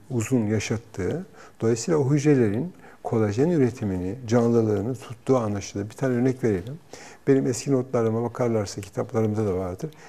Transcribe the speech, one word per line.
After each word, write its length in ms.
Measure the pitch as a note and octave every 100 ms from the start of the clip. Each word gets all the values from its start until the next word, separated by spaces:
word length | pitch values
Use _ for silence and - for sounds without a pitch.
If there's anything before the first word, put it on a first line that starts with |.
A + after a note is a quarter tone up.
| -
uzun 360 | B2 G#2+ B2+ G#2
yaşattığı, 800 | G#2+ - A2+ - - F2+ D3+ F#3+ - - -
dolayısıyla 380 | A2+ A#2 - D#3
o 100 | C3
hücrelerin 640 | D3 D3+ C3+ A2 A2 F3 - - -
kolajen 460 | - A2+ G#2+ G#2 D#3+
üretimini, 640 | E3 B2 - G#2 F#2 F2+ B2+ A#2
canlılığını 680 | A#2+ A#2 A#2 A2 G#2 A2
tuttuğu 420 | A#2+ - - - B2+
anlaşılır. 460 | A2 G2+ - G2+
Bir 100 | G#2
tane 200 | - C3+
örnek 300 | A#2+ C3 B2+
verelim. 340 | A#2+ F#2 A2 D#3 - - - - -
Benim 180 | C3+ C#3
eski 260 | A#2 C#3+
notlarıma 500 | C3 B2 B2 A2+ A2+
bakarlarsa 580 | A#2 A2 A#2+ A2 G2 G#2
kitaplarımda 640 | G2 A#2+ G#2+ A2+ A2 G#2+ G#2
da 80 | F2+
vardır. 340 | F#2 F#2 D#3 -